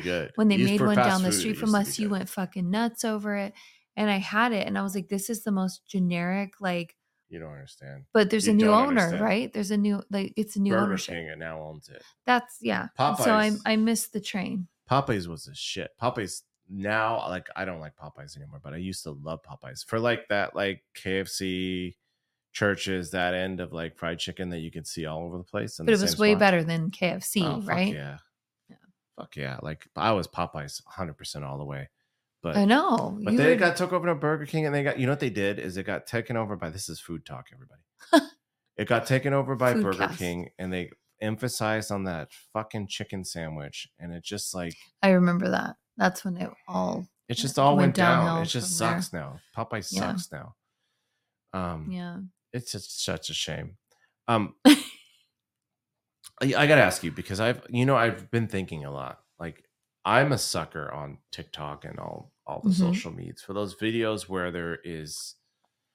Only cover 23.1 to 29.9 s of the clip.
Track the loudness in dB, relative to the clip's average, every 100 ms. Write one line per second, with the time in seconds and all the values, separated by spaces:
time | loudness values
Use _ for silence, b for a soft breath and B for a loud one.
23.1 | 0 0 0 -2 -4 -6 -6 -8 -6 -6
24.1 | -4 -6 -6 -6 -6 -8 -10 -10 -8 -6
25.1 | -6 -8 -10 -8 -6 -6 -2 2 4 4
26.1 | 4 4 6 6 4 2 -2 -2 -2 -2
27.1 | -2 -2 0 0 -2 -2 0 0 -2 -8
28.1 | -14 _ _ _ _ _ -20 _ _ _
29.1 | -18 -14 -8 -8 -8 -10 -10 -10